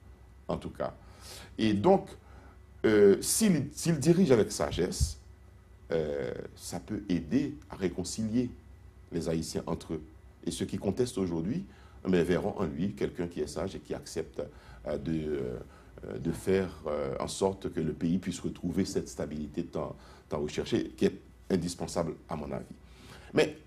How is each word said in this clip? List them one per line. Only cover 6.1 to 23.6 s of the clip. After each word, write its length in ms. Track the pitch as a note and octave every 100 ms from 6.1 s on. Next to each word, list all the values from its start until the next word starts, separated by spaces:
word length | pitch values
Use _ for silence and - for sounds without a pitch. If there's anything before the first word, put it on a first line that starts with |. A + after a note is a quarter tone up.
| C#2+ B1 - - -
ça 240 | - F2+
peut 240 | - G#2+ -
aider 460 | F2 D#2 C3 C#3+ - -
à 60 | -
réconcilier 760 | F#2+ - - - A2 A#2 B2 - - - - - -
les 160 | F2 E2
Haïtiens 360 | E2 D#2+ - -
entre 280 | E2 - D#2+
eux. 60 | - - - - -
Et 60 |
ceux 140 | - F#2+
qui 120 | F#2+
contestent 400 | G2+ F#2+ B2 -
aujourd'hui, 480 | F#2 E2 E2+ E3 G3 - - - -
mais 160 | F2+
verront 320 | E2 E2+ G2+ -
en 60 |
lui 300 | E2 C#2+ G2
quelqu'un 340 | - - - F2
qui 140 | D2+
est 60 | D2
sage 280 | D#2 F#2 D#2+
et 40 |
qui 140 | -
accepte, 480 | C#2+ - E2 D#2 - D2 - - - -
euh, 100 | D2
de, 140 | C#2
euh, 1040 | D#2+ D#2 C#2+ B1 A#1 - - - - - G1+
de 140 | E2
faire, 380 | - - F#2+ F#2 - D#2
euh, 280 | D2 C#2 C2+
en 80 | -
sorte 440 | - F#2+ F#2+ D#2+
que 80 | -
le 140 | D#2+
pays 240 | - E2+ F#2
puisse 220 | F#2 -
retrouver 460 | E2 - F2+ E2+ F#2
cette 220 | F#2+ -
stabilité 560 | - D2+ D2+ D2+ F2
tant, 320 | E2 E2+ C#2 C2+ - - -
tant 120 | D#2
recherchée, 500 | - - - A#2+ - -
qui 80 | F#2+
est 160 | - - - -
indispensable 680 | F#2+ F2 - E2+ F2 E2 - -
à 80 | D#2+
mon 160 | C#2+
avis. 140 | C2+ - - - - - - -
Mais 240 | C#3+ E3+ -